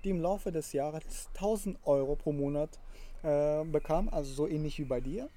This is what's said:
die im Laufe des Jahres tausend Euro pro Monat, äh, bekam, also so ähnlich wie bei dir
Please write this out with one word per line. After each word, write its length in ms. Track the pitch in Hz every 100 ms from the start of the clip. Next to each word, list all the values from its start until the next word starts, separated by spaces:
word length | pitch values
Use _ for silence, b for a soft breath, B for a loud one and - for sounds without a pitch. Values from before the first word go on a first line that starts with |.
die 80 | 196
im 100 | 185
Laufe 300 | 165 202 202
des 200 | 165 -
Jahres 560 | 143 147 156 - - -
tausend 460 | - 202 220 202 -
Euro 320 | - 139 135 147
pro 160 | 156
Monat, 480 | 147 143 147 151 - B B B B
äh, 420 | 160 147 147 151 160
bekam, 420 | 151 - 160 214
also 220 | 156 139
so 160 | 135 151
ähnlich 300 | 151 151 -
wie 80 | 135
bei 160 | 123
dir 260 | 127 190 277